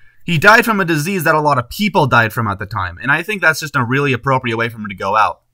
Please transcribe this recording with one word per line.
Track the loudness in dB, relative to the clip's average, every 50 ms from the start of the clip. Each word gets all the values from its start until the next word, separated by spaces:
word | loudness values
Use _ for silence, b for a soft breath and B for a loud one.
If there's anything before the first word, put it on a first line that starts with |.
| -20 -20 _ _ -6
He | -4 -2 4
died | 6 6 6 6 4
from | 2 0 -2
a | 0
disease | 0 -2 -2 -2 -2 -4 -2 0
that | 2 2
a | 2
lot | 2 2 0
of | 0 -2 -6
people | -6 -4 -4 0 2 0 2
died | 2 4 2 2 2 -2
from | -4 -4 -4
at | -4 -6
the | -8
time, | -8 -8 -6 -6 -8 -8 -8
and | -2 -2 -2
I | -2 -2
think | -6 -6 0
that's | 0 0 0 0
just | -4 -4 -2
a | -2 -2
really | 0 0 0 0 0 -2
appropriate | -2 0 0 -2 0 0 -2 -2
way | -2 -2 -4
for | -4
him | -8 -10 -12
to | -10
go | -6 -4 0 2
out. | 2 2 2 0 -6 _ _